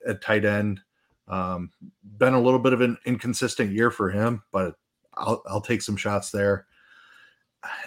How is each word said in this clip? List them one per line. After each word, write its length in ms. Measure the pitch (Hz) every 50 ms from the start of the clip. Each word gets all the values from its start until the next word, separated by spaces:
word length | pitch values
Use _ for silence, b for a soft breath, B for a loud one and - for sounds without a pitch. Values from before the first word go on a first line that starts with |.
| -
at 140 | 117 104 95
tight 240 | - - 110 107 101
end. 360 | 104 104 104 104 107 101 95 - _ _ _ _ _ _ _ _ -
Um, 420 | 95 95 92 90 92 90 87 85 - _ - - - _ - 101 107 104
been 160 | 123 131 131
a 60 | 127
little 200 | 120 127 131 127
bit 120 | 120 131 127
of 80 | 117
an 180 | 127 120 117 - -
inconsistent 680 | 123 123 107 - 123 110 - 131 113 - - 117 101 98
year 180 | 107 117 120
for 200 | - - 104 92
him, 320 | 95 101 110 117 120 107 - _ -
but 220 | 95 92 87 - _ _ _ _ _ _ _ -
I'll, 280 | - - 110 - - - -
I'll 120 | 95 101
take 220 | - - 120 104 -
some 140 | - 104
shots 340 | 98 - 104 104 98 - -
there. 360 | - 101 101 101 98 95 - b b b b b b b b b b b b b b b b _ _ _ B B B B B